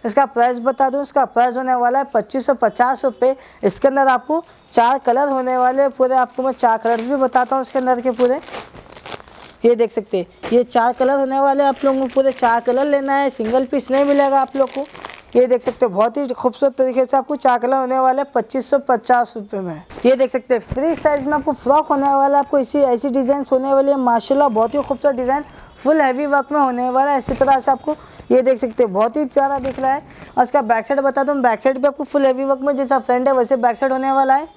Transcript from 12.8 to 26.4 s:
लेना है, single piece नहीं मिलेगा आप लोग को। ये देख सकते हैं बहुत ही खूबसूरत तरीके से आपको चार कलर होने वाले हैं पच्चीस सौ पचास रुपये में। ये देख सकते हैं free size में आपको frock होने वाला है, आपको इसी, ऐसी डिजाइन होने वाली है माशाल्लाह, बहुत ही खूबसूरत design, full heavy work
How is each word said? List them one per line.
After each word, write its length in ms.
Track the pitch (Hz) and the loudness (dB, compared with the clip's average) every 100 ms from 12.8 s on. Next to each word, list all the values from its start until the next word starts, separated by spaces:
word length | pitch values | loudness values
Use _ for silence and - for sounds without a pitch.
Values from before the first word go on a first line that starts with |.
| 294 | 0
लेना 280 | 285 269 | 0 0
है, 160 | 277 277 | 0 0
single 340 | 254 220 254 254 | -4 -2 -2 0
piece 240 | 277 240 | -4 -2
नहीं 140 | 269 | 0
मिलेगा 360 | 285 285 277 269 | 2 2 4 2
आप 160 | 262 269 | 0 -2
लोग 140 | 262 | -2
को। 160 | - 294 - - - - | -4 -10 -14 -18 -18 -2
ये 160 | 240 247 | 2 2
देख 160 | 247 | 2
सकते 240 | 247 226 240 | -2 -2 -2
हैं 80 | |
बहुत 220 | 185 226 254 | 2 0 0
ही 100 | 277 | -6
खूबसूरत 460 | 247 254 220 277 | -2 -4 0 -2
तरीके 300 | 269 262 254 254 | 0 0 0 0
से 100 | 269 | 0
आपको 180 | 254 294 | -2 -2
चार 220 | 262 240 | 0 0
कलर 180 | 302 269 | 0 -2
होने 220 | 254 262 | 0 0
वाले 240 | 262 262 | 2 0
हैं 80 | 277 | -2
पच्चीस 380 | 247 226 269 - | -4 -2 -6 -2
सौ 80 | 285 | -2
पचास 520 | 269 240 - 247 233 233 | 0 -2 2 0 0 -8
रुपये 240 | 202 202 | -10 -8
में। 220 | 180 156 - - | -8 -10 -14 -2
ये 100 | 240 262 | 2 2
देख 140 | 262 | 0
सकते 240 | 262 - | -2 -2
हैं 60 | 240 | -4
free 320 | - 254 311 320 | -2 -4 -2 0
size 300 | 302 294 269 | 0 0 -2
में 60 | |
आपको 200 | 302 311 | -2 -2
frock 340 | 285 240 294 302 | -4 2 2 2
होने 200 | 285 277 | 0 2
वाला 300 | 277 277 285 | 2 2 2
है, 0 | |
आपको 200 | 277 285 | 2 -2
इसी, 200 | 254 294 | 0 0
ऐसी 280 | 269 240 277 | 2 2 0
डिजाइन 340 | 254 247 285 262 | -2 0 -2 0
होने 220 | 262 269 | 0 2
वाली 160 | 269 277 | 2 2
है 60 | 277 | 2
माशाल्लाह, 500 | 247 233 - 269 285 | 2 0 0 2 2
बहुत 240 | 220 226 | 2 0
ही 80 | 285 | -2
खूबसूरत 320 | 262 262 285 254 | -4 -2 0 0
design, 280 | 247 277 294 - - - | -2 -2 -4 -18 -20 -4
full 240 | 262 311 | 0 2
heavy 260 | 269 254 294 | 2 0 0
work 260 | 277 | 0